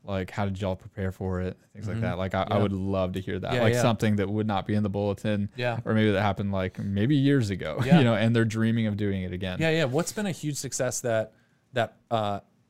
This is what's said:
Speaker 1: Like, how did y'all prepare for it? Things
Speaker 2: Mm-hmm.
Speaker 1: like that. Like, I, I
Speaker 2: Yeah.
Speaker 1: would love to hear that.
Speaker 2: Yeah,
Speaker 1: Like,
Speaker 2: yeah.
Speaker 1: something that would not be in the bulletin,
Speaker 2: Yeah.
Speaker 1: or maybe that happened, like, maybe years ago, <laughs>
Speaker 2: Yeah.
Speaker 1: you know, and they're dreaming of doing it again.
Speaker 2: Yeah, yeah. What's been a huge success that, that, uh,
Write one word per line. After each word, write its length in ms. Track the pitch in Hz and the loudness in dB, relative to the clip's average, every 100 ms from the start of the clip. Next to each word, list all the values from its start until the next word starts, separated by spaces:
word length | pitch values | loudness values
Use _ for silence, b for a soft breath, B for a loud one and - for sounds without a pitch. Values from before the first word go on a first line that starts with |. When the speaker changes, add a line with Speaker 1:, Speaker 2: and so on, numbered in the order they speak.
| - | -4
Speaker 1:
Like, 260 | 98 92 | -4 -4
how 140 | - 101 | -2 -2
did 140 | 95 | -2
y'all 160 | 98 92 | -4 -4
prepare 340 | - - 95 | -8 -6 -6
for 300 | 90 95 90 | -4 -4 -2
it? 160 | 90 - _ | -4 -8 _
Things 120 | - 107 | -12 -8
Speaker 2:
Mm-hmm. 100 | 113 | -4
Speaker 1:
like 60 | |
that. 160 | 101 87 | -2 -2
Like, 160 | 95 | -2
I, 100 | 95 | -2
I 120 | - 104 | 0 2
Speaker 2:
Yeah. 40 | |
Speaker 1:
would 80 | 101 | 2
love 400 | 98 98 98 92 | 0 -2 0 0
to 60 | 95 | -2
hear 180 | 92 95 | -6 -6
that. 140 | 92 | -2
Speaker 2:
Yeah, 80 | 123 | 2
Speaker 1:
Like, 120 | 113 | 2
Speaker 2:
yeah. 80 | 120 | 4
Speaker 1:
something 340 | 120 110 113 104 | 2 2 2 2
that 140 | 98 | 0
would 180 | 107 107 | 0 0
not 180 | 98 90 | -2 0
be 80 | |
in 100 | 104 | 0
the 60 | 104 | 0
bulletin, 600 | 98 101 98 110 104 101 - | 0 -2 -2 -2 -2 -2 -4
Speaker 2:
Yeah. 240 | 123 113 117 | -4 -4 0
Speaker 1:
or 80 | |
maybe 180 | 110 107 | 4 4
that 100 | 95 | 4
happened, 300 | 104 95 101 | 2 0 -2
like, 280 | 98 95 - | -2 -4 -4
maybe 360 | 104 98 113 147 | -4 0 2 4
years 340 | 139 143 107 | 4 4 2
ago, 300 | 92 78 76 | -2 -4 -4
<laughs> 40 | 117 | 4
Speaker 2:
Yeah. 140 | 165 | 6
Speaker 1:
you 40 | 123 | 6
know, 100 | 107 | 4
and 200 | 113 117 | 4 4
they're 100 | 113 | 2
dreaming 420 | 107 113 113 110 | 2 0 2 0
of 100 | 101 | 0
doing 240 | 104 98 | -2 -2
it 80 | 92 | -4
again. 260 | 90 95 92 | -6 -6 -2
Speaker 2:
Yeah, 100 | 160 | 0
yeah. 160 | 160 143 | 2 0
What's 260 | 135 170 | 0 -2
been 120 | - 208 | -4 -4
a 60 | |
huge 240 | 156 151 143 | -4 -6 -6
success 460 | 135 - 127 - | -6 -2 -2 -2
that, 320 | 120 113 107 b b b b | 0 0 -2 b b b b
that, 240 | 120 113 - _ | -2 -2 -4 _
uh, 300 | 113 104 101 _ _ _ | -2 -2 -4 _ _ _